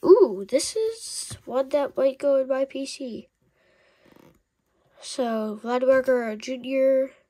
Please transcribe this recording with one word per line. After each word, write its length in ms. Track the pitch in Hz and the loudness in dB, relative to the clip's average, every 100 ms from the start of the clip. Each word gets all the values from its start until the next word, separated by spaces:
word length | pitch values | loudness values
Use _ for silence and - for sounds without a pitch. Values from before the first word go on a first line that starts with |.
Ooh, 400 | - 403 330 196 196 | 8 8 8 2 -2
this 300 | 254 - - | -2 -2 -4
is 600 | 440 453 - - - - - | -4 -6 -14 -14 -14 -14 -6
one 240 | 247 269 | -4 -2
that 260 | 294 285 - | -2 -2 0
might 220 | 269 262 | 0 0
go 180 | 285 269 | 0 2
in 120 | 262 | 2
my 180 | 262 269 | -2 -2
P 180 | 269 | -6
C. 440 | 269 - 262 214 - _ _ _ _ _ _ _ _ _ - _ _ _ _ _ _ _ | -10 -10 -10 -12 -16 _ _ _ _ _ _ _ _ _ -20 _ _ _ _ _ _ _
So, 580 | - - 240 226 214 214 | -16 -6 -4 -4 -6 -8
Vladimir 400 | 226 247 254 262 | -4 -2 4 4
Guerrero 340 | 262 254 233 214 | 4 0 0 -8
Junior 760 | 220 254 240 269 262 269 269 - | -10 -10 -4 0 2 2 0 -6